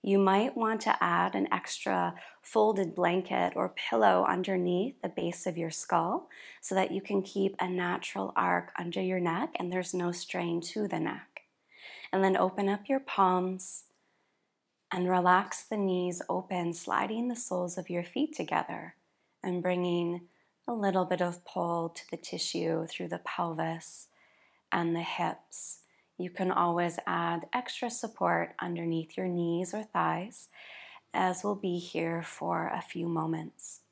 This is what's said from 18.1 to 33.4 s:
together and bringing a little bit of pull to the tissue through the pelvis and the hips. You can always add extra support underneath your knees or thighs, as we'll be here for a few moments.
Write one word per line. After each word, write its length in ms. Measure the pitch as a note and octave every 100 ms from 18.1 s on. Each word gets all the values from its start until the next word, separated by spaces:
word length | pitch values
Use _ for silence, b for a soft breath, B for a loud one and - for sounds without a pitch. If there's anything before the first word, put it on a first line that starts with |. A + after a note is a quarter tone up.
| - D#4 D#4
together 600 | E3 E3+ - E3+ E3 - _ _ _ _
and 220 | F#3+ F3+
bringing 640 | F3+ F3+ F3+ F3 E3+ F3 F3 b b b -
a 80 |
little 300 | A#3 G3 F#3
bit 180 | F3+ F3+
of 220 | F3 F3
pull 460 | - - E3+ E3+ E3
to 200 | E3 -
the 60 | E3
tissue 720 | - F3 - E3+ E3 D#3+ E3
through 220 | - F3
the 100 | E3+ -
pelvis 840 | - E3+ D#3+ E3 E3 - - - b b b b b b
and 240 | F3+ E3+ E3
the 60 |
hips. 800 | E3+ - F3 - _ - - - b b b b
You 120 | F3+
can 220 | F3+ F#3
always 480 | F#3 F3 E3+ F3 E3+ -
add 420 | F3 E3+ E3+ E3
extra 380 | B3 B3 - A#3+
support 680 | A#3 A3 - F3 E3+ E3+ -
underneath 560 | F3 E3+ E3+ E3 D#3+ -
your 100 | F#3
knees 460 | F3 E3+ E3+ F3+
or 100 | G#3
thighs, 640 | G#3+ F3+ E3 D#3+ G3 - - B B B B B _
as 300 | F#3 F#3 F3+
we'll 120 | G3+ G3+
be 240 | F#3+ F3
here 440 | F3 E3 E3 E3
for 440 | E3 - E3+ E3+ E3+
a 140 | -
few 280 | - F3 E3+
moments. 720 | E3 D#3+ D#3+